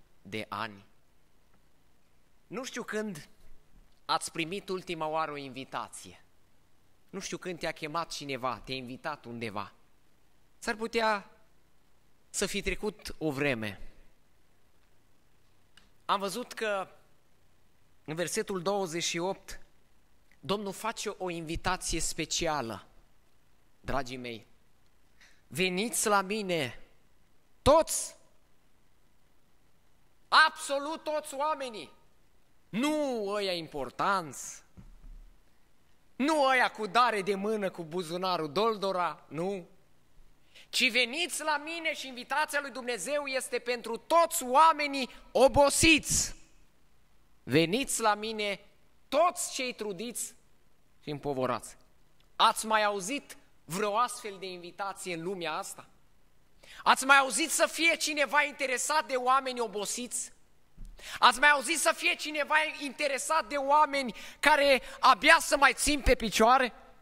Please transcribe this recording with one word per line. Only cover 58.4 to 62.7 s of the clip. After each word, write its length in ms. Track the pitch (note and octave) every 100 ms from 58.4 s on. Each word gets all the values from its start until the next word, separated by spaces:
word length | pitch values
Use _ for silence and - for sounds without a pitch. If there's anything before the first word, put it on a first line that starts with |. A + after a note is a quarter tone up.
interesat 640 | D4 C#4+ C4+ B3 - D4+ D#4
de 80 |
oameni 460 | B3+ B3 C4+ C4 B3
obosiți? 720 | A3+ G3+ F#3+ - B3 - - - - - - - - - - -
Ați 200 | A3 A#3+
mai 100 | D4
auzit 300 | C#4+ B3 D#4+
să 140 | E4 -
fie 180 | E4
cineva 400 | E4 D4+ D4+ C4 D4+ D#4